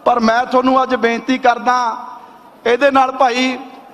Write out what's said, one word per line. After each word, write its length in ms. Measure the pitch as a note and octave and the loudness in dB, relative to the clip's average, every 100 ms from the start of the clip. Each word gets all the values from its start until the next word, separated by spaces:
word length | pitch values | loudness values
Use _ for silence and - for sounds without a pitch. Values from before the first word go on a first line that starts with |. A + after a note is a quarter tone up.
ਪਰ 160 | - A#3+ | -2 0
ਮੈਂ 240 | A3 A#3 B3 | 2 0 0
ਤੁਹਾਨੂੰ 360 | B3+ B3+ C4 | 0 2 2
ਅੱਜ 120 | B3+ | 0
ਬੇਨਤੀ 440 | B3 A#3 A3+ A#3 C4 | 0 -2 -2 -4 0
ਕਰਦਾ, 580 | B3 A#3 G#3+ B3 A#3 A3+ - - - - - - A#3 | 0 0 0 0 -2 -6 -12 -18 -20 -20 -20 -6 -2
ਇਹਦੇ 240 | A#3+ C#4 | 2 2
ਨਾਲ 220 | C4+ C4 | 4 2
ਭਾਈ, 460 | C4+ C4 B3 B3+ B3 - - - | 2 0 2 -2 -4 -12 -20 -20